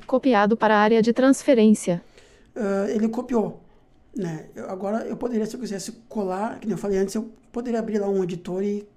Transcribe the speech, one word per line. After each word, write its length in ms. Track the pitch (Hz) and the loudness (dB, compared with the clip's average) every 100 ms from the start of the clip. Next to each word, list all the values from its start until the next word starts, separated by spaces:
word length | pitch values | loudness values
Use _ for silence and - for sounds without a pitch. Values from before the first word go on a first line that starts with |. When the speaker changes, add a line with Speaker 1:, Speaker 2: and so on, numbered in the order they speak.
| - | -2
Speaker 1:
Copiado 500 | 254 277 214 208 226 | 0 4 4 4 4
para 180 | 220 | 4
a 60 | 214 | 4
área 220 | 214 226 | 6 4
de 100 | 226 | 4
transferência. 880 | 233 262 269 - 247 214 214 - 170 - - - _ _ - | 4 4 4 4 6 6 6 2 -4 -4 -20 -20 _ _ -8
Speaker 2:
Ah, 300 | 202 196 202 | -4 -2 -2
ele 200 | 214 220 | -2 -2
copiou, 500 | 240 247 240 190 - - _ _ _ _ - | -4 -2 -2 -2 -6 -20 _ _ _ _ -8
né? 300 | 175 156 - - | -6 -8 -12 -16
Eu, 140 | - | -12
agora 340 | 190 196 220 - | -8 -4 -4 -6
eu 100 | 233 | -6
poderia, 280 | 247 226 214 | -4 -2 -4
se 80 | |
eu 60 | 247 | -8
quisesse 320 | 214 196 180 - - | -10 -10 -10 -16 -12
colar, 500 | 220 190 185 226 - | -6 -6 -4 -6 -8
que 60 | 220 | -8
nem 60 | |
eu 40 | 175 | -6
falei 200 | 202 190 | -2 -2
antes, 160 | 196 | -2
eu 160 | 220 220 - _ | -4 -8 -14 _
poderia 260 | 240 247 226 | -10 -4 -4
abrir 200 | 214 214 | -2 -2
lá 100 | 196 | -2
um 140 | 196 | -2
editor 380 | 185 175 - 185 | -2 -6 -8 -4
e 220 | 202 208 208 | -4 -4 -8